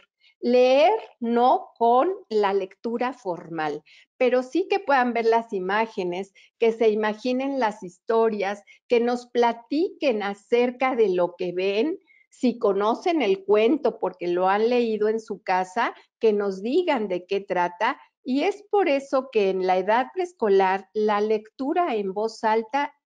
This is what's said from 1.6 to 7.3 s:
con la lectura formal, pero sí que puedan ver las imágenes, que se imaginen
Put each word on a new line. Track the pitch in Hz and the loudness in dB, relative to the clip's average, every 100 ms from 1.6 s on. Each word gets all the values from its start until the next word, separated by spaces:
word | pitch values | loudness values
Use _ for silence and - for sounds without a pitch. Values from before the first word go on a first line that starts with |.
| - - | -2 0
con | 233 247 339 392 - | 2 4 2 -4 -4
la | 214 196 | 0 0
lectura | 196 190 _ 240 233 247 | 0 -4 _ -8 -4 -4
formal, | 269 190 165 170 165 151 151 _ - _ - | -6 -10 -10 -10 -6 -6 -6 _ -20 _ -2
pero | 254 254 | 2 2
sí | 254 330 381 | 0 -2 0
que | 392 | -2
puedan | - 269 247 | 2 2 2
ver | 233 226 | 0 2
las | 226 226 | 0 0
imágenes, | 196 185 214 226 208 175 175 196 _ _ - | -6 -2 -2 -2 -4 -6 -6 -10 _ _ -2
que | 226 | 0
se | 220 226 | 2 2
imaginen | 214 214 214 254 | 2 -2 -4 -4